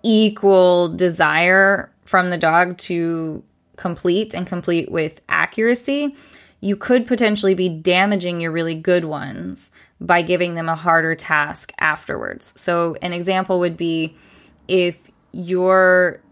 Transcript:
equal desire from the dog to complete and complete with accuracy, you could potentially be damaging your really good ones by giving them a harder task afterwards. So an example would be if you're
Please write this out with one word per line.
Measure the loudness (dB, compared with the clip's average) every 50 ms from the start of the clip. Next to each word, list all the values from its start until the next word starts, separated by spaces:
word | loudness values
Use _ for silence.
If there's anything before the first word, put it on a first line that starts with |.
| 2
equal | 4 4 4 4 2 2 2 4 6 6 8 6 6 6 4 2 0
desire | 0 0 0 0 2 2 0 2 2 2 2 4 4 4 4 4 2 0 -4 _ _ _ _
from | 0 0 2 2 2
the | -2
dog | 0 0 2 4 4 2 2 -2
to | -10 -8 -6 -4 -4 -2 -2 -4 -4 -6 -8 -10 -12 -16 _ _ _ _ _ _
complete | -10 -8 -8 -8 -2 0 0 0 0 -2 -4 -6
and | -10 -8
complete | -6 -8 -6 -2 -2 -2 -2 -2 -4
with | -4 -4 -4 -4 -6 -12 _ -4
accuracy, | 0 0 0 -2 -2 -2 0 0 0 0 -2 -4 -2 -2 -2 -4 -8 -10 -20 -20 -20 -20 -20 _ _ _
you | -4 -4 -4
could | -4 0 2 2 2 2
potentially | 0 0 0 2 0 0 0 2 0 2
be | 2 0 -2
damaging | -4 -2 0 2 2 2 2 2 0 -2 -2 -4 -6 -4
your | -6 -4
really | -4 -4 -4 -4 -6
good | -4 0 2 2 2 0
ones | -2 -8 -8 -10 -10 -12 -12 -12 -12 -12 -14 -18 -20 _ _ _ _ _ _
by | 0 0 2 2
giving | 2 0 0 0 0 -2 -4
them | -6 -4 -4
a | -6
harder | -2 0 2 2 2 2 0 -4
task | -6 -4 -2 0 0 0 -2 -6 -12 -12 -12 -6 -2
afterwards. | -2 -2 -2 -4 -8 -10 -10 -8 -8 -10 -10 -12 -14 -14 -12 -8
So | -4 -2 0 0 0 -2 -4 -6
an | -8 -8 -8
example | -6 -4 -2 -2 -2 0 0 0 0
would | 0 -2 -2
be | -4 -4 -4 -2 -2 -4 -6 -8 _ _ -20 -20 -20 _ _ _ _ _
if | -2 0 0 0 0 -4 _ _ _ _ _ _ _
you're | -14 -12 -6 -4 -2 0 2 4 4 4 6 6 6 4 4 2 -2 -8 _ _